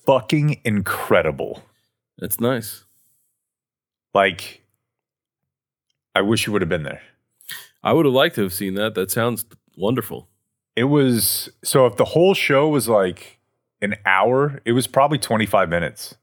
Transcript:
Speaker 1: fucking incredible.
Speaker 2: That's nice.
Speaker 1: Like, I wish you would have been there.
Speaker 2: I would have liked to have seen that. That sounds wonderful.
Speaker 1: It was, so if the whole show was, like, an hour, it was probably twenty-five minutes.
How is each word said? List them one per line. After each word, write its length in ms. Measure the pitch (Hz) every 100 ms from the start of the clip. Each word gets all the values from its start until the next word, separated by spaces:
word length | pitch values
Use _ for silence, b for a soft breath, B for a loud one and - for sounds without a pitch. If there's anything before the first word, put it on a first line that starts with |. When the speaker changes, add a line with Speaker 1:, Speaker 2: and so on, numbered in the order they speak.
Speaker 1:
fucking 560 | - 131 - 156 147 -
incredible. 1000 | 120 104 95 - - 101 78 69 - - - _ _ _ _ _
Speaker 2:
That's 220 | - -
nice. 440 | 117 131 110 - _ _ _ _ _ _ _ _ _ _ _ _ _
Speaker 1:
Like, 500 | 98 98 87 - - _ _ _ _ _ _ _ _ _ _ _ _ _ _ _
I 80 | 98
wish 240 | 101 117 -
you 60 |
would 100 | 104
have 60 | 87
been 140 | 87
there. 200 | 71 65 - _ _ _ B B B B
Speaker 2:
I 100 | -
would 140 | 135 151
have 80 |
liked 200 | 127 165 -
to 60 |
have 100 | 101
seen 220 | 92 98
that. 200 | 95 110
That 160 | 107 95
sounds 340 | - 117 113 - _ _ -
wonderful. 520 | 98 127 107 60 - _ _ _ _
Speaker 1:
It 100 | -
was, 640 | 127 147 135 117 101 - - -
so 240 | - 143 127
if 100 | 110
the 80 | 120
whole 280 | 156 180
show 340 | 190 - 139 156
was, 200 | 147 113
like, 500 | 107 95 87 - _ _ _ _ _
an 120 | 101 101 95
hour, 540 | 95 107 127 143 139
it 80 | -
was 140 | 120 123
probably 320 | - 143 151
twenty-five 500 | - 110 104 104 90
minutes. 460 | 85 80 - - -